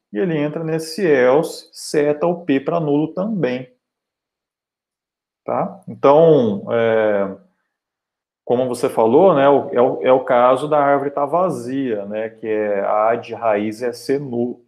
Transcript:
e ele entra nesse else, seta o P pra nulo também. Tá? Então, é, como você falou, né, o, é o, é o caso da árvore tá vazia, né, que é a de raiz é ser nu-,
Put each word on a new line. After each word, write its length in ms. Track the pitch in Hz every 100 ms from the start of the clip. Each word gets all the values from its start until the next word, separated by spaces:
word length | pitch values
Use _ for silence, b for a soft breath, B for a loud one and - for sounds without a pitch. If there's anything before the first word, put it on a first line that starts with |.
| _
e 60 | 208
ele 200 | 190 156
entra 240 | 147 165
nesse 420 | 160 160 160 -
else, 640 | 180 135 127 143 160 - -
seta 520 | - - 156 147 147 175
o 180 | 175
P 160 | 165 135
pra 180 | 139 170
nulo 300 | 151 143 156
também. 600 | 180 208 208 135 127 131 _ _ _ _ _ _ _ _ _ _ _ _ _ _ _ _ _
Tá? 380 | - 123 185 - -
Então, 760 | 117 139 147 165 147 113 101 107
é, 640 | 117 113 110 107 101 98 92 _ _ _ _ _ _ _ _ _ _
como 240 | - 123 127
você 200 | 120 131
falou, 460 | - 113 139 190
né, 140 | 143 139
o, 220 | 135 -
é 120 | 123
o, 200 | 131 -
é 100 | 127
o 120 | 127
caso 440 | - 120 123 131 151
da 100 | 151
árvore 320 | 139 139 139
tá 160 | 143 143
vazia, 800 | 165 185 127 120 135 131 104 101
né, 240 | 107 110
que 160 | 110 110
é 380 | 107 104 101
a 320 | 101 104 110 117
de 180 | 117
raiz 480 | 107 113 104 107 107
é 100 | 123
ser 280 | 120 - 139
nu-, 420 | 139 120 123 -